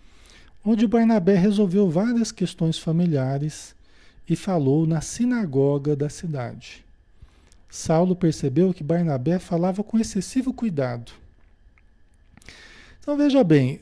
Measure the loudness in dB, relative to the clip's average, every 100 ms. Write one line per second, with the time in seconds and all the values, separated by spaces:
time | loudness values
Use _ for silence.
0 | -20 -20 -20 -20 -20 -8 0 2 2 4
1 | 4 4 4 4 4 2 2 2 2 2
2 | 0 0 -2 -4 -6 -2 -2 -2 -2 0
3 | 0 0 -2 -2 -6 -8 -16 -20 -20 -20
4 | -20 -14 -4 -4 -2 0 2 2 2 -2
5 | -4 -4 -2 0 -2 0 2 0 -2 -2
6 | -4 -6 -8 -8 -8 -12 -18 -20 -20 -20
7 | _ _ -20 _ _ -20 -20 -8 0 2
8 | 2 0 0 0 -2 2 0 0 -4 -2
9 | 0 -2 -2 -2 -2 -2 -2 -2 -2 -2
10 | -2 -4 -4 -4 -4 -4 -4 -2 -4 -6
11 | -12 -20 -20 _ _ _ _ _ _ _
12 | _ _ _ _ -20 -20 -20 -20 -20 -12
13 | -4 0 4 4 6 4 4 -2